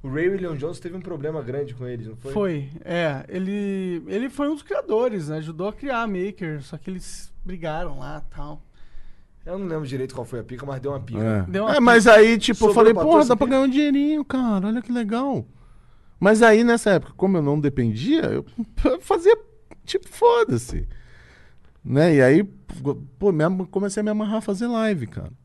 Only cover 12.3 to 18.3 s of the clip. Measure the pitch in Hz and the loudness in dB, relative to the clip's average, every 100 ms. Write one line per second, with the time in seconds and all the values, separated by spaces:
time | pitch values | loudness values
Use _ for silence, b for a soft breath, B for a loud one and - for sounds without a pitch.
12.3 | 226 - 214 220 220 220 214 302 320 269 | 4 0 2 4 6 6 6 6 6 6
13.3 | 247 262 269 269 262 294 277 285 311 285 | 2 2 2 2 2 2 2 0 -2 -2
14.3 | 262 240 202 196 233 240 240 220 233 277 | -2 0 0 -2 -4 -4 -4 -2 -4 -2
15.3 | 208 - - - - - - - - 185 | -4 -6 -18 -20 -20 -20 -20 -20 2 4
16.3 | 214 233 214 240 233 220 175 - - 190 | 8 8 8 6 2 4 2 0 -2 0
17.3 | 185 143 151 147 139 117 107 180 320 - | 2 2 0 0 0 -2 -2 0 0 0